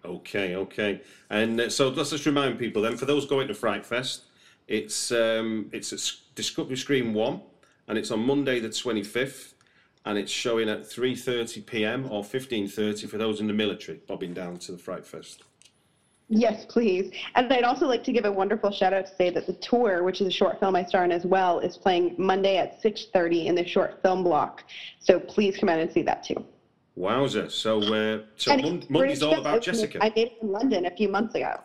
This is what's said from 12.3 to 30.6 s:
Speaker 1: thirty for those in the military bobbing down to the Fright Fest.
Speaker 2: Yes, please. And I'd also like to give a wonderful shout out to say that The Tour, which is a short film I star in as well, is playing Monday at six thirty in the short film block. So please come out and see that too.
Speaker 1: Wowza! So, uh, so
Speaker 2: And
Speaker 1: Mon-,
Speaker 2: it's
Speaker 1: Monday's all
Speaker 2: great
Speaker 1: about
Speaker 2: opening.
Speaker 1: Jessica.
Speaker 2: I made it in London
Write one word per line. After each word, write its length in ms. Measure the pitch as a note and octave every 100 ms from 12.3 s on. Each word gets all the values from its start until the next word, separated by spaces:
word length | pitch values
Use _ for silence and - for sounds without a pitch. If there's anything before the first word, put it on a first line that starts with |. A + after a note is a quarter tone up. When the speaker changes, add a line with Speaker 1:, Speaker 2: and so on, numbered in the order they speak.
| C3 C3 A2+ G2
Speaker 1:
thirty 400 | - G#2+ G#2 G#2
for 120 | G#2+
those 220 | A2 G2+
in 60 | G#2+
the 60 |
military 480 | G#2 G#2+ F2 - E2 -
bobbing 280 | F#2+ F2+
down 220 | F2 F2+ F2
to 140 | -
the 60 | F2+
Fright 280 | - F2+ -
Fest. 380 | D#2+ - - _ _ - _ _ _ _ _ _
Speaker 2:
Yes, 360 | A3 A#3 G#3
please. 480 | - - A#3 F3+ G3 - -
And 180 | - B3
I'd 120 | C4
also 220 | A#3+ B3+ D#4+
like 160 | A#3+
to 80 | -
give 120 | A#3
a 80 | G#3
wonderful 380 | G3 G3 G#3+ G3+
shout 240 | G3+ F#3+
out 120 | F#3+ F#3+
to 80 | -
say 120 | F3+
that 160 | F3 -
The 60 |
Tour, 480 | F3+ - A#3+ A#3+ F3+
which 180 | F3+ F#3
is 60 | G3
a 40 |
short 280 | - F#3+ -
film 160 | G3
I 100 | F3+
star 200 | F3+ F#3+
in 80 | F3+
as 140 | F3 F3
well, 320 | F#3 F#3 E3
is 180 | F#3+ -
playing 380 | G3 F3+ F3 F3
Monday 400 | F#3+ F#3+ F#3+ F#3
at 240 | - -
six 260 | A3 G#3 -
thirty 360 | F#3+ E3+ E3+ D#3+
in 60 |
the 120 | F3 F3
short 340 | G3+ F3+ -
film 220 | F#3+ F#3
block. 400 | F3+ D3+ A#2+ - - - - -
So 220 | - F3+
please 360 | - - G3+ G3
come 120 | F#3+
out 100 | E3
and 140 | D#3+
see 100 | -
that 220 | - -
too. 200 | - - - - _ _ _ -
Speaker 1:
Wowza! 520 | F#2 A#2+ C3+ G#2 D#2+
So, 300 | - A2 A2
uh, 400 | G#2 G#2+ A2 A2 - -
so 160 | -
Speaker 2:
And 100 | C#3+
Speaker 1:
Mon-, 140 | D3+ E3+
Speaker 2:
it's 120 | -
Speaker 1:
Monday's 320 | C#3+ F3 C#3+
all 80 | D3+
Speaker 2:
great 80 | D#3
Speaker 1:
about 160 | D3+ A3
Speaker 2:
opening. 160 | A3+
Speaker 1:
Jessica. 240 | A3+ G#3+ F#3
Speaker 2:
I 120 | G#3+ A3
made 120 | A#3
it 100 | -
in 120 | A3
London 340 | G3+